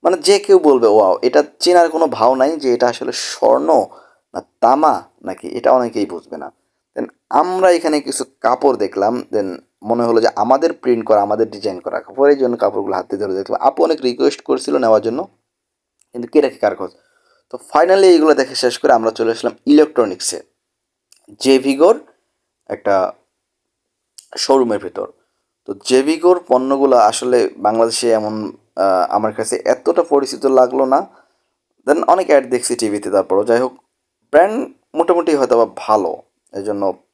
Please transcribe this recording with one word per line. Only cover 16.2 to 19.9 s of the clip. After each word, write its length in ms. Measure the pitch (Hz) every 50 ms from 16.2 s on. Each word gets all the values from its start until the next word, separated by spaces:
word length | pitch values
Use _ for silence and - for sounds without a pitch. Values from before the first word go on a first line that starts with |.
| 120 120
কে 140 | - 151
রাখে 140 | 143 127 -
কার 200 | - - 104 92
খোঁজ? 160 | - 98 87 _ _ _ _ _ _ _ _ _ _ _ _
তো 80 | - - - - -
finally 320 | 147 165 180 185 196 196
এইগুলো 280 | 185 175 160 151 156 147
দেখে 220 | 135 135 131 135
শেষ 240 | - - 123 117 -
করে 140 | - - 127
আমরা 180 | 117 113 113
চলে 200 | 110 - 117 113
আসলাম 240 | 113 113 - 123 - _ _
ইলেকট্রনিক্সে, 760 | - 147 151 151 151